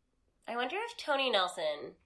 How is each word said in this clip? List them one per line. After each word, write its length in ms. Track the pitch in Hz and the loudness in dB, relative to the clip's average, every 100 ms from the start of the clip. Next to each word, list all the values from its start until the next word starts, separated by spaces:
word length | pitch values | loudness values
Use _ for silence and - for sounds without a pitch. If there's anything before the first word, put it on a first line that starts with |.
| _ _ _ _ - | _ _ _ _ -6
I 80 | 240 | -2
wonder 200 | 254 381 466 | -2 -2 -6
if 80 | - | -4
Tony 260 | 311 277 262 | 0 2 4
Nelson 680 | 208 180 180 156 147 139 - | 4 2 0 -2 -2 -8 -14